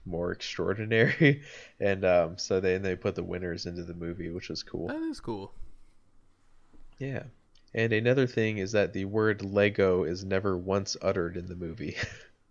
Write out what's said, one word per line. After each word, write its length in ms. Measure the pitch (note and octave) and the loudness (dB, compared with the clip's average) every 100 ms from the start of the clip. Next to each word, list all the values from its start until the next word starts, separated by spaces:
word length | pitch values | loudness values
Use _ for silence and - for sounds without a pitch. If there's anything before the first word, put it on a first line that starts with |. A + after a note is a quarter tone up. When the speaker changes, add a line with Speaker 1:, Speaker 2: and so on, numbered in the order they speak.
Speaker 1:
more 260 | - E2+ F2 | -8 -4 -4
extraordinary. 1080 | F2+ - - F2 G2+ G#2+ A2+ A2+ - D#3 C#3+ - - | -4 -6 -4 -2 -2 0 4 4 6 6 6 -4 -18
<laughs> 200 | - _ | -20 _
And, 240 | G2+ F#2+ | 0 4
um, 340 | F#2+ F2+ E2 F#2+ | 6 6 4 -2
so 200 | - F#2+ | -2 0
they, 140 | F#2+ F#2 | 2 0
and 80 | |
they 120 | G2 F2+ | 0 -2
put 180 | G#2 F2+ | -2 -4
the 60 | |
winners 440 | F2+ F2+ F2+ E2+ F2 | -6 -4 -4 -6 -6
into 160 | F2 | -8
the 100 | F2 | -8
movie, 360 | E2+ E2+ E2+ E2+ | -8 -6 -6 -6
which 180 | F2 - | -8 -8
was 140 | D#2 | -10
cool. 240 | - F2+ E2 | -8 -6 -6
Speaker 2:
That 140 | D4+ | -4
is 180 | D#4+ D4 | -6 -6
cool. 320 | - G#2 G2 - - - - - _ - _ _ _ - - - - - | -8 -8 -10 -10 -12 -12 -20 -20 _ -20 _ _ _ -20 -20 -20 -20 -10
Speaker 1:
Yeah. 260 | C3+ B2+ B2+ - _ _ _ | -6 -6 -8 -18 _ _ _
And 180 | A2 A#2 | -2 2
another 340 | A2 A#2 C3 B2 | 4 4 4 2
thing 320 | A#2 A2 G#2+ | 2 0 0
is 140 | F#2+ | 0
that 200 | G#2+ F#2 | 2 2
the 120 | F#2+ | 0
word 380 | G2 G#2+ G#2+ G#2 | -2 2 2 0
Lego 640 | G2 G2+ G#2 G2+ F#2+ F2+ | 0 4 4 6 4 4
is 200 | D#2+ F2+ | 2 -2
never 320 | F#2+ F#2+ G2+ F#2 | 0 0 2 -2
once 400 | F#2 G2 F#2+ - | 0 0 0 -2
uttered 340 | F#2+ F#2+ E2+ F2 | 0 0 -2 -4
in 100 | F2+ | -8
the 100 | F2 | -8
movie. 400 | E2+ E2 - - | -8 -8 -8 -6
<laughs> 60 | - - - _ _ | -6 -8 -20 _ _